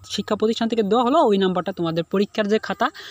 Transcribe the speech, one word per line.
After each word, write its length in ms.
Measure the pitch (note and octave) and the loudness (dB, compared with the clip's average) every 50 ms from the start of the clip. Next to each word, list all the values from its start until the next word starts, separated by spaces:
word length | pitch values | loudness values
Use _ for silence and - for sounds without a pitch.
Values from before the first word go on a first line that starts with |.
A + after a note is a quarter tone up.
| - - | -8 -10
শিক্ষা 260 | - - - - G#3+ | -8 -6 -4 -2 -2
প্রতিষ্ঠান 320 | G3+ A3 A3 A3+ - A#3 | 0 0 0 0 0 -2
থেকে 160 | A3 A#3+ A3+ G#3+ | -2 0 0 0
দেওয়া 200 | F#3 G#3+ B3 A#3 | 2 2 2 2
হলো, 160 | A#3+ C#4+ E4+ | 4 4 4
ওই 160 | D4+ A3+ G3+ | 4 4 4
নাম্বারটা 340 | F#3+ F#3+ F#3 F3+ F3+ F3 G3+ | 2 2 2 0 -2 -4 -4
তোমাদের 320 | F#3 - E3+ E3 D#3+ E3+ E3 | -4 -4 -4 -2 -2 -2 -4
পরীক্ষার 440 | - - G3 G#3 - - A3 G#3+ | -2 0 -2 -2 -2 -2 -2 0
যে 120 | G3+ G#3+ A3 | 0 0 0
খাতা 280 | - - F#3+ - A#3 D4 - - - - | -2 -4 -4 -2 -2 -2 -4 -6 -18 -20